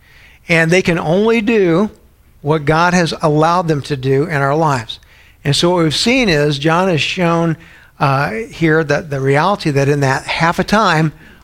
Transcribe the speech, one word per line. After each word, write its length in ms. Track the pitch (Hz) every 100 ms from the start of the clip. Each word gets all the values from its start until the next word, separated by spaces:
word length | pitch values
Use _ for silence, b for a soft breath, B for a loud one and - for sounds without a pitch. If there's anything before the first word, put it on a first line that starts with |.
| b b b b -
and 220 | 170 165
they 120 | 180
can 160 | 190 170
only 420 | 160 180 220 233
do 500 | 214 226 185 165 208 - _ _ _ -
what 220 | 143 156
God 300 | 147 156 175
has 200 | 180 165 -
allowed 460 | 160 151 156 175 175
them 140 | 151
to 140 | 131 143
do 280 | 127 135
in 120 | 160 151
our 200 | 139 147
lives. 440 | 160 135 110 - b b b b
And 120 | -
so 160 | 143 170
what 140 | 180
we've 100 | 160
seen 340 | 139 233 262 233
is 300 | 151 147 143
John 300 | 147 165 190
has 120 | 160
shown, 560 | 131 - 170 170 170 156 B B B B
uh, 340 | 139 135 147
here 520 | 220 226 - 165 156
that 240 | 156 147 170
the 120 | 139
reality 500 | 135 139 170 202 165
that 180 | 139 139
in 120 | 147
that 240 | 139 135
half 340 | - - 165 175
a 60 |
time, 480 | 180 208 208 156 160 - B B